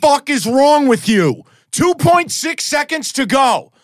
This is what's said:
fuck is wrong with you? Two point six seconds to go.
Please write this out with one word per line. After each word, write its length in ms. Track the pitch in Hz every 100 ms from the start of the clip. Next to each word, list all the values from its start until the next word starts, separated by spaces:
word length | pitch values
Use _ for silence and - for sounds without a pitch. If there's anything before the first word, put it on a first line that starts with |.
fuck 260 | 302 285 277
is 200 | 269 185
wrong 400 | 262 285 302 269
with 200 | 226 -
you? 360 | 214 165 101 - _ _
Two 240 | - 349
point 380 | 349 254 349 311
six 340 | - 320 330 -
seconds 480 | 294 285 320 233
to 140 | - 233
go. 440 | 262 262 175 80 _